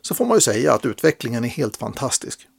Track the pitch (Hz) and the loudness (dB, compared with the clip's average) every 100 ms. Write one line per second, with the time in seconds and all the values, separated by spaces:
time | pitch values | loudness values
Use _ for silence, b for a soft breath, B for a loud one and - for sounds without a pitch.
0 | - 196 240 220 - 107 147 107 123 - | -8 -2 2 4 4 2 4 4 2 2
1 | 160 - 120 120 120 131 117 - 110 - | 2 2 -4 -4 -4 -4 -6 -4 -8 -6
2 | 135 - - - - | -4 -4 -6 -12 -16